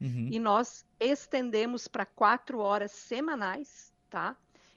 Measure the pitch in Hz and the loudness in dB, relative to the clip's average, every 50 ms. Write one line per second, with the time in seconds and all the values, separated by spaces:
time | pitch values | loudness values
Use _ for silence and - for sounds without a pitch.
0 | 143 131 120 123 113 131 220 226 233 214 202 220 247 - - - - _ _ _ | -6 -4 -4 -2 -2 -2 -2 0 2 4 4 4 2 0 -6 -16 -20 _ _ _
1 | 226 262 285 - - - 294 262 254 240 214 214 226 240 247 226 - - - 226 | 0 2 2 0 -2 -4 -4 -2 -2 0 0 0 0 0 -2 -4 -6 -6 -4 -4
2 | 196 - _ - 220 208 240 247 - - 254 226 202 196 202 208 202 208 - - | -4 -6 _ 4 6 6 6 4 0 -4 -4 -2 0 2 2 0 0 -4 -6 -14
3 | - - 240 247 302 320 302 226 202 185 196 285 277 - - - - _ _ _ | -10 -6 -4 -4 -2 -2 -2 -2 -4 -4 -4 -6 -10 -14 -18 -20 -20 _ _ _
4 | _ _ - 175 165 208 262 - _ _ _ _ _ _ _ | _ _ -8 -6 -4 -6 -6 -10 _ _ _ _ _ _ _